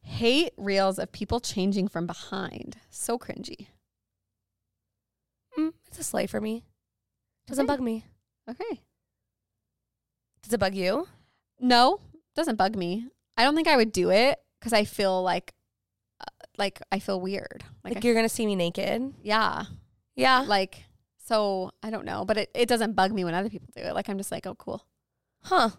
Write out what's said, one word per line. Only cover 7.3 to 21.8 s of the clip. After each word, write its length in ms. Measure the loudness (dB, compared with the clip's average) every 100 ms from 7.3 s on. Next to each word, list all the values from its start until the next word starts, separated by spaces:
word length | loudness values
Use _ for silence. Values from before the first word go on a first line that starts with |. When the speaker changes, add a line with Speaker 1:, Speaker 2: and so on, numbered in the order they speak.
| _ -6
Speaker 2:
Doesn't 160 | 0 0
Speaker 1:
Okay. 80 |
Speaker 2:
bug 80 | 0
me. 240 | -2 -4 -10 _ _ _ -18
Speaker 1:
Okay. 320 | -10 -8 -8 _ _ _ _ _ _ _ _ _ _ _ _ _ _ _ _
Speaker 2:
Does 120 | -6
it 60 | -2
bug 160 | 0 0
you? 320 | -2 -2 -4 _ _ _ _ _
Speaker 1:
No, 420 | 4 6 6 4 -8 -20 _ -4
doesn't 200 | -2 2
bug 180 | 0 0
me. 320 | -4 -4 -8 _ _ 2
I 60 |
don't 120 | 4 4
think 120 | 4
I 100 | 6
would 140 | 4
do 180 | 2 4
it 320 | 6 4 2 _ _
'cause 140 | 2
I 100 | 2
feel 380 | 2 0 0 2
like, 300 | 0 -2 -4 _ _ _ _ _ _ _
uh, 60 | -18 _ -18 -4
like, 240 | -4 -6 -6
I 80 | -6
feel 200 | -4 -4
weird. 420 | -4 -6 -8 -16 -20 -16
Like, 120 | -8 -2
Speaker 2:
Like 80 |
Speaker 1:
I 40 | 2
Speaker 2:
you're 80 | 2
gonna 120 | 2
see 160 | 0 0
me 100 | 0
naked? 580 | 0 -2 -2 -2 -4 -10
Speaker 1:
Yeah. 440 | -2 0 0 -2 -10 -14 _ _ _ 0
Speaker 2:
Yeah. 260 | 4 4
Speaker 1:
Like, 420 | 4 0 0 -8 -20 _ _ _
so 540 | -2 0 2 -2 -6 _